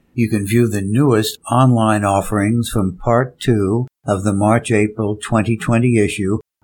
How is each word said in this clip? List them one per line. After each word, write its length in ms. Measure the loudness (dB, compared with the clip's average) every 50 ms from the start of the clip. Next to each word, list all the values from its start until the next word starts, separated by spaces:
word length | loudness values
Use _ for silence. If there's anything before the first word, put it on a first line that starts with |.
| _ _
You 160 | _ -2 -2 0
can 180 | 0 -2 -2
view 220 | 0 2 2 2 2
the 140 | 0 -4
newest 560 | -4 -2 0 2 2 4 2 2 0 -2 -6 -12 -6 -2
online 540 | 2 2 4 4 4 2 2 0 0 0 0
offerings 640 | 0 0 0 0 -2 -2 -2 0 0 0 -2 -2 -2
from 280 | -2 -2 -2 -2 -4
Part 420 | -4 -2 0 0 0 0 -2 -6 -4
Two 480 | -2 0 0 0 0 0 -2 -2 -4 -6 -10 _ -4
of 200 | -4 -2 -2 0
the 100 | 0 0
March-April 840 | 0 2 2 2 0 0 0 0 0 0 0 -2 -4 -4 -4 -4 -6
twenty 340 | -4 -2 0 0 0 0 -2
twenty 420 | -4 -2 -2 0 2 2 2 2 2
issue 400 | 2 0 -2 -4 -4 -2 -4 -4 -6 _ _ _